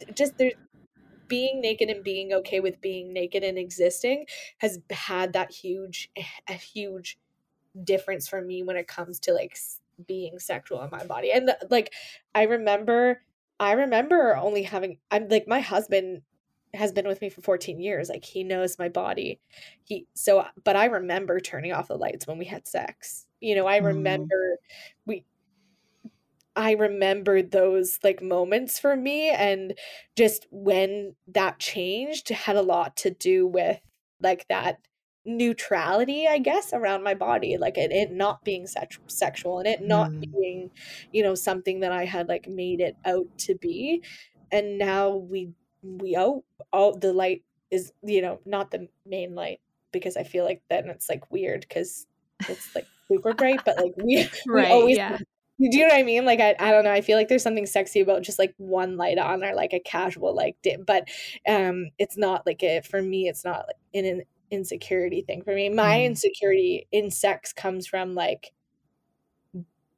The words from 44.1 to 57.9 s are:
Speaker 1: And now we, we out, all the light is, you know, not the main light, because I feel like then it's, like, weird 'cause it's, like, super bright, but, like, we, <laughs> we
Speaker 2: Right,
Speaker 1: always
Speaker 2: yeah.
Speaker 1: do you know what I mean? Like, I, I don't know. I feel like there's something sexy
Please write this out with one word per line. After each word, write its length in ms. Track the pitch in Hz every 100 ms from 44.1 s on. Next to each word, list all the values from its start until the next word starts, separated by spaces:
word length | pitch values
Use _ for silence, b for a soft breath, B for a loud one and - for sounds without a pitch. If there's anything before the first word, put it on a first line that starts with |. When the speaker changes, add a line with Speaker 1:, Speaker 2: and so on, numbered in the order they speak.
| B B B -
Speaker 1:
And 260 | 208 208 202
now 380 | 196 190 196 196
we, 380 | 180 190 175 170 _ _
we 320 | 190 185 190 175
out, 260 | 208 277 - - -
all 240 | 190 202 196
the 160 | 190
light 320 | 185 185 180 _ _ -
is, 240 | 190 180 _
you 180 | 208 196
know, 200 | 180 190 196
not 260 | 202 196
the 180 | 180 175 _ 196
main 300 | 190 180 175
light, 260 | 170 - _ _ _
because 240 | 185 185 185
I 60 |
feel 200 | - 180
like 200 | 175 185 -
then 200 | 175 180
it's, 180 | 170 -
like, 220 | 139 -
weird 380 | 190 185 - -
'cause 380 | 170 180 - - _ _ - 190
it's, 220 | 185 - -
like, 120 | - _ -
super 220 | 190 220
bright, 300 | 226 262 269
but, 140 | - 175
like, 160 | 180 190
we, 340 | 226 285 - -
<laughs> 100 | 254
we 140 | 220 185
Speaker 2:
Right, 40 |
Speaker 1:
always 280 | 240 240 254
Speaker 2:
yeah. 220 | 196 208 - _ _ -
Speaker 1:
do 180 | 262 269
you 40 | 320
know 60 |
what 60 | 277
I 40 |
mean? 220 | 247 233 254
Like, 140 | 233
I, 160 | 214 -
I 120 | 208
don't 120 | 214
know. 80 | 208
I 100 | 202
feel 160 | 208 220
like 100 | 220
there's 160 | 254
something 240 | 233 220 202
sexy 320 | 202 190